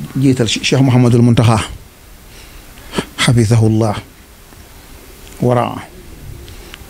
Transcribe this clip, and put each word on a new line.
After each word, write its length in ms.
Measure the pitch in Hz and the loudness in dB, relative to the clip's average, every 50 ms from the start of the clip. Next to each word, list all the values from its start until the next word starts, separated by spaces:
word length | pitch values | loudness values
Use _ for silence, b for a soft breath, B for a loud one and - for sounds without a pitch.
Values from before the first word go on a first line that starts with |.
| 143 - - | -8 -8 -4
jiital 300 | 139 135 135 127 - 113 | 0 0 0 2 0 -2
Cheikh 340 | 107 - - - - 151 131 | -2 -4 -4 -4 -2 0 2
Mouhamadul 400 | 135 131 120 123 123 120 120 117 | 2 2 4 4 4 4 4 4
Muntaxa 360 | 120 120 113 127 113 117 113 104 - - - - - - - - - - - - - - - - - - - - - - - B B B B B B B B | 4 4 4 4 4 2 2 0 -2 -6 -12 -16 -20 -20 -20 -20 -20 -20 -20 -20 -20 -20 -20 -20 -20 -20 -20 -20 -20 -20 -20 B B B B B B B B
xafisahullah 760 | - - 143 117 120 110 98 117 110 110 110 110 110 113 107 101 - - - - - - - - - - - - - - - - - - - - - - - - - - - - - | -4 0 2 2 2 4 2 2 2 2 2 2 0 0 -2 -4 -6 -10 -16 -20 -20 -20 -20 -20 -20 -20 -20 -20 -20 -20 -20 -20 -20 -20 -20 -20 -20 -20 -20 -20 -20 -20 -16 -6 -2
waraa 360 | - 123 123 123 110 110 - - - - - - - - - - - - - - - B B B B B B B - | 0 0 0 0 -2 -4 -6 -10 -14 -18 -20 -20 -20 -20 -20 -20 -18 -18 -18 -18 -18 B B B B B B B -10